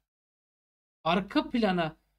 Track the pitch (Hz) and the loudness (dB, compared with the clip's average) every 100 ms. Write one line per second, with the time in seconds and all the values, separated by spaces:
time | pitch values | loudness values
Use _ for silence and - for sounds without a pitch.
0 | _ _ _ _ _ _ _ _ _ _ | _ _ _ _ _ _ _ _ _ _
1 | 160 185 190 294 311 247 214 180 165 - | -2 0 0 -2 -2 0 2 2 0 -4
2 | _ | _